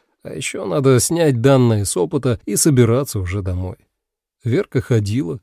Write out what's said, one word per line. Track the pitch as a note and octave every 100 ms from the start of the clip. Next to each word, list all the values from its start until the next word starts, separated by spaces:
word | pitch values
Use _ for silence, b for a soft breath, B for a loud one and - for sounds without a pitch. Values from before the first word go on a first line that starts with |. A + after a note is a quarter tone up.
| _ _
А | -
ещё | - B2+ - G3+
надо | D#3+ C3+ B2+
снять | - E3+ D#3+ B2
данные | B2+ C3+ A#2+ A2 G2+
с | -
опыта | E3 D3 B2+ A2 -
и | G3+
собираться | E3+ C3 A#2 A#2 C#3+ G#2
уже | F2+ G2
домой. | F#2+ F2+ F#2 - _ _ _ _ _ _
Верка | - C3+ G3+ C3+
ходила, | - A#2 G2+ A2+ E3 C#3+